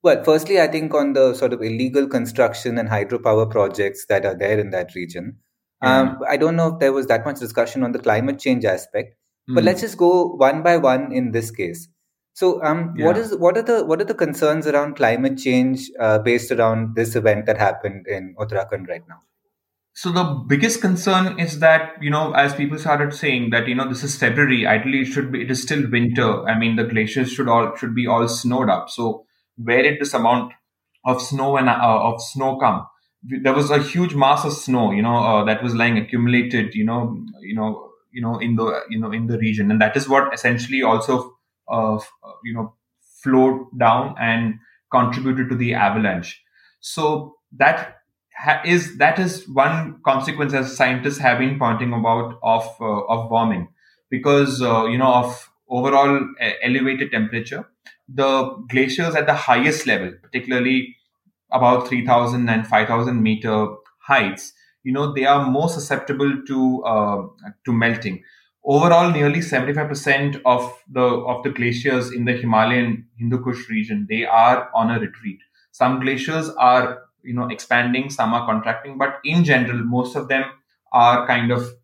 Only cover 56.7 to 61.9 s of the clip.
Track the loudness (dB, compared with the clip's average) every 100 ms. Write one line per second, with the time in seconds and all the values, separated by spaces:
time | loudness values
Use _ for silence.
56.7 | 0 0 -2 -4 -2 -2 -4 -8 -12 -14
57.7 | _ -20 _ _ -2 2 2 -2 -8 -4
58.7 | 0 0 0 -2 0 0 0 2 2 4
59.7 | 0 -2 -2 -2 -12 _ -8 -2 -2 0
60.7 | 0 -2 -16 _ _ _ _ _ 2 4
61.7 | 4 0